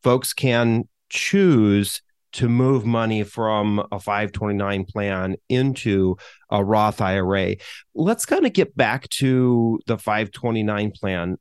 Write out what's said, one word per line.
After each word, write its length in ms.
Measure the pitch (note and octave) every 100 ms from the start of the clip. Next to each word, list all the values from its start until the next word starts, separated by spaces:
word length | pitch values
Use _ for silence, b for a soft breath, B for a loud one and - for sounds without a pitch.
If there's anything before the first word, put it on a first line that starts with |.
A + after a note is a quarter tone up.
folks 300 | B2 B2+ -
can 560 | - - A#2+ A#2 A2+ A#2+ _ _
choose 920 | - - G3 F#3+ C3+ G#2 G2+ G2+ - _ _ _
to 180 | - B2
move 360 | A#2 B2+ C3+
money 400 | A2+ A#2 A2+ A2
from 600 | G#2 - A2 G#2+ G#2 G#2 -
a 80 | G2+
five 320 | - G2+ G#2
twenty-nine 540 | - G#2+ G2+ G2+ G2
plan 500 | F#2 G#2+ G2+ F#2+ F#2+ F#2+ _
into 680 | B2+ C3+ B2+ A2+ G2 F#2+ F#2 B B B
a 120 | G#2
Roth 380 | G2 G#2+ G#2+ G#2
I 180 | G2 G2
R 180 | F2+ G2
A. 220 | F#2+ F#2+ B B B
Let's 300 | - E3 A3+
kinda 260 | - G4 D4+
get 260 | F#3+ E3+ -
back 320 | A2+ C3 -
to 720 | - C3+ B2+ B2+ A#2+ A#2 A2+ -
the 100 | A2
five 320 | - G#2+ G#2+
twenty-nine 600 | - A#2+ A2+ G#2 G#2 G#2+
plan. 460 | - G2+ F#2 F2 F#2